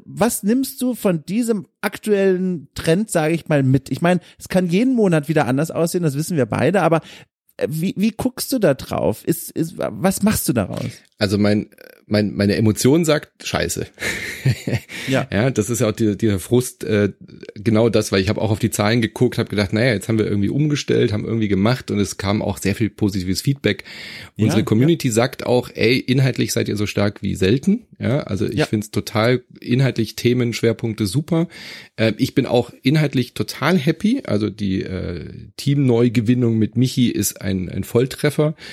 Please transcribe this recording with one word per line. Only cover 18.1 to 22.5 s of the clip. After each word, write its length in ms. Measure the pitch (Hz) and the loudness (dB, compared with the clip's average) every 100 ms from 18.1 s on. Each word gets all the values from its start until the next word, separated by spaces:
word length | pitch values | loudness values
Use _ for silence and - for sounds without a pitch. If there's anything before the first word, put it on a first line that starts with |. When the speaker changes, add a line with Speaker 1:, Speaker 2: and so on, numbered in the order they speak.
Speaker 2:
weil 100 | 98 | 0
ich 60 | 98 | 0
hab 80 | 104 | 0
auch 120 | 101 | 0
auf 60 | 104 | 0
die 120 | 107 | 0
Zahlen 300 | - 104 120 | 0 0 2
geguckt, 360 | 113 - 123 - | 0 0 0 0
hab 120 | 107 | -4
gedacht, 220 | 98 101 | -2 -2
"Naja, 220 | 107 127 | 0 0
jetzt 160 | 101 - | 0 0
haben 80 | 113 | 0
wir 80 | 95 | 0
irgendwie 240 | 101 98 | 0 0
umgestellt, 640 | 139 151 143 - 117 120 | 0 0 -2 0 0 2
haben 120 | 104 - | 0 -4
irgendwie 220 | 113 107 | -2 0
gemacht", 440 | 95 104 127 - | 2 2 0 -2
und 80 | 104 | -2
es 180 | 98 - | -2 -4
kam 240 | 98 104 | -2 -2
auch 160 | - | -2